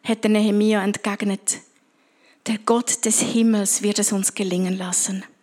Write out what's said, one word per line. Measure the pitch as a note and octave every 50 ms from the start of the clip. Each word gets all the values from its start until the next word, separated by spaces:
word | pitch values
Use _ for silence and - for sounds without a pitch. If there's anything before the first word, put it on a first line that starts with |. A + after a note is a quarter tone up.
| -
hat | - A3+ A3
der | - G#3+
Nehemia | G#3+ G#3+ G#3+ G#3+ G3+ G#3 G#3+ G#3+ G#3+ G3+
entgegnet, | F#3+ G#3 G3+ - - G#3+ G3+ - A3 G3+ G3 - - - - - - _ _ _ _ _ _ _ _ _ _ _ _ _ _ _ _
„Der | - A3 G#3
Gott | - - A#3 A#3+ A#3+ - - - -
des | A3+ G#3+ -
Himmels | - - - A#3 A3+ A3+ A3 G#3 G3 G3 - -
wird | - G#3 G#3 -
es | G3+ -
uns | G#3 G3 F#3+ - -
gelingen | - G3+ F#3+ F3+ F3+ F#3 F#3 F#3 F#3
lassen. | F#3 F3+ F3 - - - F#3+ F#3+ - - _ _